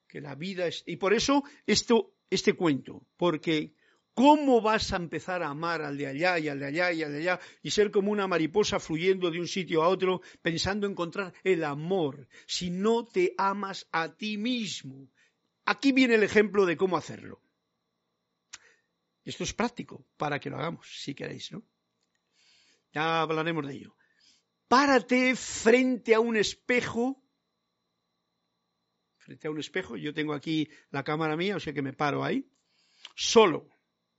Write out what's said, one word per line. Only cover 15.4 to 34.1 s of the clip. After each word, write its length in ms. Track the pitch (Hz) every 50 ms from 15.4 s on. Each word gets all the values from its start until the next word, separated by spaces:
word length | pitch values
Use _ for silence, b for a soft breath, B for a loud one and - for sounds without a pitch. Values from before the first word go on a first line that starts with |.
| _ _ _ _ _
Aquí 280 | - - - - 277 254
viene 240 | 262 262 240 233
el 60 | 214 202
ejemplo 440 | 185 - 214 208 202 180 208 196
de 100 | 175 165
cómo 200 | 147 190 185 175
hacerlo. 440 | 151 - - 117 104 107 104 - - _ _ _ _ _ _ _ _ _ _ _ _ _ _ _ _ _ _ _ _ _ _ - b b b b b b b b b _ _ _ _ -
Esto 200 | - - - 185
es 100 | - -
práctico 520 | - 208 240 - - 156 - - - _ _ _
para 240 | - 156 147 143 135
que 100 | - 143
lo 60 | 135
hagamos, 300 | 135 143 165 160 - - - - - -
si 120 | - 139
queréis, 380 | - - - 135 123 - - -
¿no? 100 | 208 - _ _ _ _ _ _ _ _ _ _ _ _ _ b b b b b b b b b b b _ -
Ya 280 | 147 156 165 165 165
hablaremos 460 | 160 151 160 156 156 165 170 156 139
de 80 | 139 135
ello. 220 | 107 - - - _ b b b b b b b b b b _ _ _
Párate 720 | - 233 262 285 277 269 247 - - 254 254 254 254 254
frente 800 | - - - - - - 214 233 254 262 254 254 208 - 233 220
a 60 | 220
un 160 | 233 233 226
espejo. 840 | 214 190 - - - _ - 247 247 - - - 226 240 254 269 - _ _ _ _ _ _ _ _ _ _ _ _ _ _ _ _ _ _ _ _ _ _ _ _ _ _ _ _ _ _ _ _ _ _ _ _ _ _ _ _
Frente 280 | _ - 139 127 -
a 40 | 156
un 100 | 156 156
espejo. 360 | 135 - - 185 185 - 233
Yo 160 | 196 151 147 147
tengo 200 | 156 151 151 147
aquí 360 | 143 - 165 160 156 147 - B B B B
la 140 | B 139 135
cámara 320 | - 151 156 160 156 151
mía, 200 | 160 180 202 202
o 40 | 160
sea 120 | - 160 143
que 100 | 143 135
me 100 | 135 131
paro 320 | - 151 143 139 135 135
ahí. 260 | 147 196 269 - _ _ _ _ _ B B B B B B B B B
Solo. 540 | B - - - 226 220 180 143 - - _ _ _ _ _ _ _ _ _